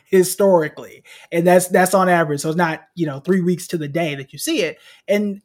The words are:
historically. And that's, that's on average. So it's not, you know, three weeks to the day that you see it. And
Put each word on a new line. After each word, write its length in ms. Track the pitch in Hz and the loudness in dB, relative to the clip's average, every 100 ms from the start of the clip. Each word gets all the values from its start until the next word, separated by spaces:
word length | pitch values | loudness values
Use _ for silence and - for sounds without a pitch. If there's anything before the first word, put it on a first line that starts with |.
| _ | _
historically. 960 | 190 180 - 202 175 151 - 113 - _ - - | 2 2 2 2 4 2 -6 -18 -20 _ -20 -8
And 160 | 170 170 | -2 4
that's, 220 | 180 180 | 4 4
that's 240 | 190 185 | 2 2
on 160 | 196 185 | 2 4
average. 320 | 175 156 143 | 2 2 -2
So 80 | 156 | -4
it's 80 | 160 | -2
not, 240 | 170 156 - | -2 -2 -10
you 100 | - | -8
know, 160 | 156 135 | -6 -6
three 220 | 175 190 | -2 -2
weeks 240 | 175 180 - | 0 -4 -4
to 80 | 170 | -8
the 120 | 147 | -6
day 260 | 160 165 | -4 -4
that 180 | 139 135 | -6 -12
you 60 | 143 | -10
see 240 | - 320 | -6 -4
it. 160 | 160 156 - - - | -4 -6 -18 -14 -4
And 360 | 208 208 196 | -2 -2 -8